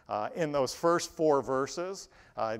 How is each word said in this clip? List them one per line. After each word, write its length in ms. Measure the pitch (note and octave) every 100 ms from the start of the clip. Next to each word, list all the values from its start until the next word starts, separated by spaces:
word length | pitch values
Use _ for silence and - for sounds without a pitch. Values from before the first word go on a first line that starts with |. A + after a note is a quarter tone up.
| -
Uh, 220 | G#2 G#2+ D#3+
in 160 | D#3
those 240 | C#3+ B2+ -
first 360 | E3+ E3+ -
four 300 | - D#3 C#3
verses, 640 | A2+ C3 C3+ - F3+ G3 - - - -
uh, 220 | A2